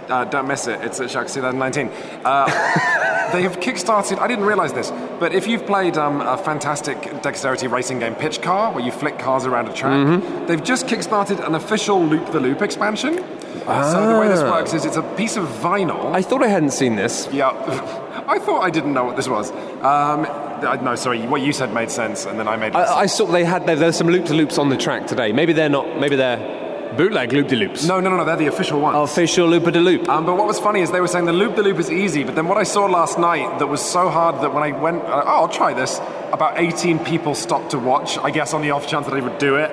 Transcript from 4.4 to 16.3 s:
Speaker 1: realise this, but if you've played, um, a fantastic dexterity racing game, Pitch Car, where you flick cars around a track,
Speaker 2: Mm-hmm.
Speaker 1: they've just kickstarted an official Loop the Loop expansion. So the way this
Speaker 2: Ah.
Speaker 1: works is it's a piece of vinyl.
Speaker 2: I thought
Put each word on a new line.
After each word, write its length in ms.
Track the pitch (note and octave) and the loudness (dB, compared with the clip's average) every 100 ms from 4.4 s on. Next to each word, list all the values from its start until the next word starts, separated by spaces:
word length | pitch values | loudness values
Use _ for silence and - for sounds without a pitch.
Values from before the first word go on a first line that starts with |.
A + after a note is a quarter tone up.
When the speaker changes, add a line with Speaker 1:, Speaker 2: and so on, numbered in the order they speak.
| G3+ | 0
Speaker 1:
realise 260 | G3+ D3+ | 2 0
this, 200 | B2+ - - - - | -2 -6 -8 -10 -4
but 140 | E3 | -2
if 140 | F#3 G#3+ | 0 0
you've 180 | A#3 - | -2 0
played, 320 | G3 F3+ D#3 | 0 2 0
um, 240 | D3 C#3+ | 0 0
a 160 | B2 B2+ | -2 -2
fantastic 840 | D#3+ D3+ D3 C#3+ C#3+ - - C3+ | -2 -2 -2 -4 -4 -6 -8 -6
dexterity 420 | C#3+ - C3+ B2 B2+ | -6 -2 -2 -2 0
racing 300 | B2 B2+ B2 | -2 -2 -4
game, 140 | A2+ | -4
Pitch 260 | G#2 D#3 - | -2 -4 -2
Car, 300 | E3+ F#3+ A3+ | -2 0 0
where 140 | D#3+ A#2+ | -2 -4
you 60 | |
flick 260 | - D3 - | -4 -4 -4
cars 280 | B2+ C3 B2+ | 0 0 0
around 220 | A#2+ A2+ | -2 -2
a 60 | |
track, 200 | - C3+ C#3 | -2 0 2
Speaker 2:
Mm-hmm. 500 | C#3 F3 - - - | 4 2 0 -4 -2
Speaker 1:
they've 180 | E3 | 0
just 220 | A#3 B3+ - | 0 -2 0
kickstarted 600 | A3 - G#3 G3 F#3+ C#3 | -2 0 0 0 -2 -2
an 100 | D#3+ | -4
official 440 | - G#3+ G#3 G3 D#3+ | -2 -2 2 2 4
Loop 260 | D#3 - | 2 0
the 80 | D#3 | 0
Loop 220 | B2+ C#3 | 0 0
expansion. 560 | G3+ - G#3 G#3+ C4 F4+ - - - - - | -2 -2 -2 -2 -2 -2 -4 -12 -12 -8 -2
So 420 | - C#3+ F3+ G#3+ | 0 2 2 4
the 60 | A3 | 4
way 80 | G#3+ | 4
this 140 | F3+ | 4
Speaker 2:
Ah. 100 | C3 | 4
Speaker 1:
works 220 | E3 - D#3+ | 2 0 -2
is 100 | D3+ | -2
it's 100 | D#3+ | -2
a 60 | D#3 - | -4 -4
piece 200 | A3 A3 | -4 -2
of 80 | D#3 | -4
vinyl. 680 | A2 E3 G3+ E3+ - A#2 | -4 -2 0 -2 -2 -2
Speaker 2:
I 80 | E3+ | 0
thought 220 | F#3 | 0